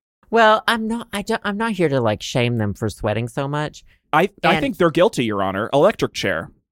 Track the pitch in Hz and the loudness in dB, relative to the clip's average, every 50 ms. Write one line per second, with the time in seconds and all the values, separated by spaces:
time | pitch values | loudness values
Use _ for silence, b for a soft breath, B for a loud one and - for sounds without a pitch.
0 | _ _ _ _ _ _ 214 233 226 214 220 214 - - 233 226 220 220 233 233 | _ _ _ _ _ _ 2 4 6 6 4 4 2 -2 -2 -2 -2 -4 -6 -6
1 | 240 - - 202 202 - - - - 208 202 202 226 233 208 175 175 147 139 131 | -8 -8 -8 -8 -4 -4 -4 -4 -4 -6 -4 -4 -4 -4 0 0 0 0 2 0
2 | 117 107 107 - - - - 135 120 120 120 113 107 104 95 - 117 104 - - | 0 0 -2 -2 -6 -4 -2 0 0 0 0 0 -2 -2 -4 -4 -6 -6 -6 -4
3 | 113 107 104 113 120 120 - 147 139 139 147 147 151 147 - - - - _ _ | -4 -2 -2 -2 -4 -6 -6 -6 -6 -4 -4 -4 -6 -6 -10 -16 -20 -20 _ _
4 | _ _ - 156 185 196 - _ - 160 175 160 - 277 190 - 180 165 139 165 | _ _ 2 2 2 2 -2 _ 0 2 2 2 0 -2 2 2 2 2 4 4
5 | 175 233 - - 123 107 104 98 95 98 95 98 110 - - 143 160 208 - - | 2 4 2 0 -2 -2 -2 -2 -2 -2 -2 -2 -2 0 2 4 4 4 2 0
6 | - - - - - 98 85 80 - - - _ _ _ | -4 -4 -4 -4 -2 -2 -2 -2 -6 -8 -16 _ _ _